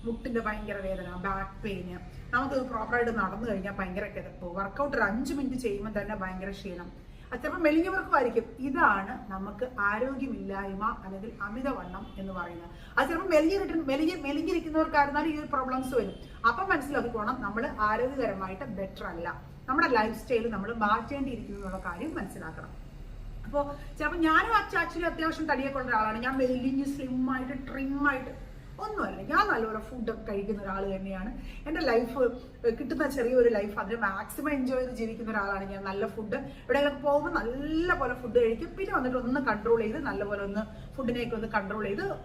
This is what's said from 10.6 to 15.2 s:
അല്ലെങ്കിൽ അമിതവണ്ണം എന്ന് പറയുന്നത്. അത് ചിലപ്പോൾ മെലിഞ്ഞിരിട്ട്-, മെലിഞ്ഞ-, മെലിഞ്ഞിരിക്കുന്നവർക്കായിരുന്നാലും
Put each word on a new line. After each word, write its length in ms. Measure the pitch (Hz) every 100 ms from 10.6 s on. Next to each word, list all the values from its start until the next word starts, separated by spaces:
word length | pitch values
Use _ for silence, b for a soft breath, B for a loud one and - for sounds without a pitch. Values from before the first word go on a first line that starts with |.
| 196 190 214 233
അല്ലെങ്കിൽ 280 | 190 190 220 - 202
അമിതവണ്ണം 560 | 220 262 190 180 190 - -
എന്ന് 140 | 190 185
പറയുന്നത്. 340 | 175 170 170 B B -
അത് 100 | 277
ചിലപ്പോൾ 200 | 330 381 311
മെലിഞ്ഞിരിട്ട്-, 500 | 320 392 359 330 269
മെലിഞ്ഞ-, 280 | 277 320 370 277
മെലിഞ്ഞിരിക്കുന്നവർക്കായിരുന്നാലും 1040 | 294 349 349 320 311 311 302 285 294